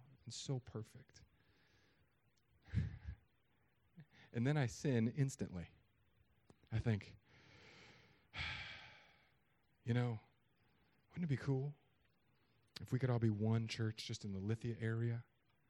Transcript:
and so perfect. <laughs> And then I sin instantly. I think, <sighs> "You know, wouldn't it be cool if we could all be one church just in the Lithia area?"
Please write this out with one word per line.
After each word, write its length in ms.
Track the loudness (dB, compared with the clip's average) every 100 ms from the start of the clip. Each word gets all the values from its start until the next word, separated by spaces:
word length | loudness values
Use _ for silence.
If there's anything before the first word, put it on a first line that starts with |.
| -16 -18 -12
and 80 |
so 260 | -8 -4 -4
perfect. 640 | -4 -10 -10 -14 -20 -20 -20 _ _ _ _ _ _ _ _ _ _ _ _ _ -2
<laughs> 80 | 0 0 -4 -12 -12 _ _ _ _ _ _ _ -20 -20 -20 -6
And 120 | 0 2
then 120 | 4
I 80 | 2
sin 480 | 2 2 4 4 4
instantly. 500 | 0 0 -6 -6 -10 -14 _ _ _ _ _ _ -20 -20 -4
I 60 | 0
think, 360 | 2 0 -2 -18 _ -20 -20 -20 -20 -20 -20 -20 -20 -20 _ -8
<sighs> 1500 | -6 -6 -10 -14 -18 -20 -20 -20 _ _ _ _ _ _ 0
"You 80 |
know, 260 | 2 2 -2 -10 _ _ _ _ _ _ _ _
wouldn't 200 | -4 0
it 20 |
be 40 | 0
cool 360 | 0 0 -2 -8 _ _ _ _ _ _ _ _ _ -12
if 100 | -2
we 80 | 0
could 100 | 4
all 100 | 4
be 100 | 4
one 380 | 4 4 4 2
church 380 | -2 -2 -2 -6
just 200 | -6 -4
in 80 |
the 60 | -2
Lithia 360 | -2 0 -2 -2
area?" 420 | -2 0 0 -2 -6 _ _ _